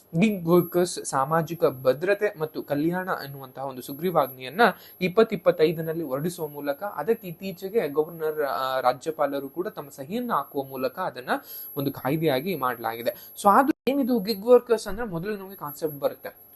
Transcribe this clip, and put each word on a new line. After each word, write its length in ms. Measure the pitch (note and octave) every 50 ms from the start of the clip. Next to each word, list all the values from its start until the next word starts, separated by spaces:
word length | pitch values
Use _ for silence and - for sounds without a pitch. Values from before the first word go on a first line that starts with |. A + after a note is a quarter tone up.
| - _ - E3
ಗಿಗ್ 300 | G#3 A3 G#3 F#3 E3+ E3
ವರ್ಕರ್ಸ್ 560 | F3 F3 E3+ F3 - F3 F3+ F3+ - - -
ಸಾಮಾಜಿಕ 600 | - - C#3 E3+ D#3 E3 E3 D#3+ D3 E3+ D#3+ E3+
ಭದ್ರತೆ 760 | C#3+ B2+ C3 B2+ B2+ C3 D3 F3 F#3+ G3+ G3+ G#3 G#3 - D#3
ಮತ್ತು 240 | D#3 - - C#3+ -
ಕಲ್ಯಾಣ 460 | - D3 C#3+ D3+ E3+ F3 F#3 F#3 F#3 E3 - -
ಎನ್ನುವಂತಹ 420 | C#3 C#3 C#3 C3+ B2+ B2 C3+ C3+
ಒಂದು 160 | C#3 C3 B2 A#2+
ಸುಗ್ರೀವಾಜ್ಞೆಯನ್ನ 800 | - C#3 C3+ E3 F#3 E3 D#3+ C#3 C3 C3 B2+ C3 B2+ C#3 G3 A#3+ F#3+ - - - - - -
ಇಪ್ಪತ್ತು 360 | F3+ F#3 F3+ A3+ A3+ A3 G#3
ಇಪ್ಪತ್ತೈದನಲ್ಲಿ 680 | F#3+ - F3+ E3+ F3+ D#3 D#3+ E3+ D#3+ D#3+ E3 D#3+ E3 E3
ಹೊರಡಿಸುವ 440 | C3+ B2+ C#3 D3+ F3 F3 - D#3+ D3
ಮೂಲಕ, 340 | D3 D3 C#3+ C#3+ C#3 - G3
ಅದಕ್ಕೆ 460 | G3+ - D3 D3 F3+ A3+ A3+ G3 F3+
ಇತ್ತೀಚೆಗೆ 600 | E3 - F#3+ G3 F3+ F3 G3 F#3+ G3+ A3+ F3 C#3+
ಗವರ್ನರ್, 540 | C#3 D3+ D3+ E3 E3+ D#3+ D#3 D#3 D3+ D3+ C#3+
ಆ, 380 | C3+ B2+ - C3 C3 C3 C3
ರಾಜ್ಯಪಾಲರು 680 | B2+ B2+ C3 C3 - D#3+ D#3 - D3 C#3 C#3 C#3 C#3 C3+
ಕೂಡ 200 | - E3 F#3 G#3+
ತಮ್ಮ 220 | G#3 D#3+ D3+ C#3
ಸಹಿಯನ್ನ 420 | - - C3+ C3 G3 B3 B3 A#3 G3
ಹಾಕುವ 300 | D3 C#3 - - C#3+ C3+
ಮೂಲಕ 360 | C3+ C3+ C3 C3 E3 - F#3
ಅದನ್ನ 320 | F#3 D#3 - B2+ B2 D#3 A3 - - - - - - - -
ಒಂದು 160 | C#3+ C#3 - -
ಕಾಯ್ದೆಯಾಗಿ 640 | - - C3 D3 D#3+ E3 D#3 C3+ C3 D3 G3 F#3
ಮಾಡಲಾಗಿದೆ. 800 | C#3 C3 B2+ A#2+ A#2+ A#2 A2+ A#2 A#2 A#2 - - - - - - - -
So 60 | G3+ G3 A#3+
ಅದು 140 | C#4 C#4+ - _ - B3
ಏನಿದು 300 | C4+ C#4+ C4+ A3+ B3 A#3
ಗಿಗ್ 280 | F#3 G#3+ A3+ F#3+ G3+
ವರ್ಕರ್ಸ್ 420 | A#3+ B3 A#3+ B3 B3 A#3 G#3+ - G#3
ಅಂದ್ರೆ 180 | F#3+ G#3 B3
ಮೊದಲು 300 | G#3+ E3+ E3 E3+ G#3 G#3+
ನಮಗೆ 200 | G3 F#3+ F#3+ G3
ಕಾನ್ಸೆಪ್ಟ್ 420 | - D#3+ D3 C#3+ - E3+ D3+ D3 C#3
ಬರುತ್ತೆ. 380 | C#3 C3 - - - G2+ - _ _ _ _